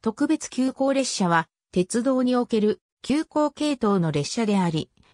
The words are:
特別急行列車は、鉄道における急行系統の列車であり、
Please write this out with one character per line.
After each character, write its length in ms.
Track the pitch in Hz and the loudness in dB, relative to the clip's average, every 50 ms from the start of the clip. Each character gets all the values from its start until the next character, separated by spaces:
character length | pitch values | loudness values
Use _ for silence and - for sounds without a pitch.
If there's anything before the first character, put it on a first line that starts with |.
| - | -4
特 240 | 220 214 - 285 | -4 -2 -2 0
別 240 | 285 320 302 - - | 0 0 -2 -2 -8
急 220 | - - 254 262 - | -4 -2 -2 -2 0
行 200 | - 269 269 277 | 0 0 2 2
列 160 | 269 262 - | 0 0 -2
車 200 | - - 202 175 | -2 -2 0 2
は、 200 | 170 165 156 _ _ _ _ _ - | 2 2 0 _ _ _ _ _ -2
鉄 300 | 185 180 - - 233 226 | -2 -2 0 -2 -2 0
道 200 | 269 262 254 262 | 0 0 2 0
に 140 | 247 247 | 2 0
お 100 | 247 240 | 0 0
け 140 | - - 220 | 0 0 0
る 200 | 208 214 214 - _ _ _ _ - | 2 2 0 -2 _ _ _ _ -4
急 220 | - 247 302 320 | -2 -2 -2 -2
行 260 | _ _ 302 302 294 | _ _ 0 0 0
系 240 | 294 - 294 302 285 | -2 -2 -2 -2 -2
統 260 | - - 214 202 190 | 0 0 0 2 2
の 120 | 170 160 147 | 0 0 0
列 180 | 147 143 - | -2 -4 -4
車 160 | - - 233 | -4 -2 -2
で 120 | 208 202 196 | 0 0 0
あ 100 | 185 170 | 0 0
り、 220 | 160 156 - _ _ _ _ _ | -2 -4 -6 _ _ _ _ _